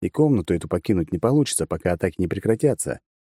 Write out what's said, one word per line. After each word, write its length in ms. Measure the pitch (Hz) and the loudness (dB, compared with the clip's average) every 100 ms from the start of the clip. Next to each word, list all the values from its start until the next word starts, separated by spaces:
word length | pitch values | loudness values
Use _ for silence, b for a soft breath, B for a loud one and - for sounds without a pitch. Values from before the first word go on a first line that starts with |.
и 80 | 90 | -6
комнату 440 | - 156 120 82 | 0 2 2 2
эту 140 | 87 80 | -2 0
покинуть 440 | 90 - 95 78 | -4 0 0 0
не 80 | 85 | 0
получится, 460 | 113 147 143 - 80 | 2 2 0 -2 -4
пока 280 | 82 90 | -2 -2
атаки 220 | 87 95 - | 0 -2 -2
не 80 | 87 | -2
прекратятся. 720 | 98 107 113 151 - - - _ _ | -2 0 2 2 0 -4 -8 _ _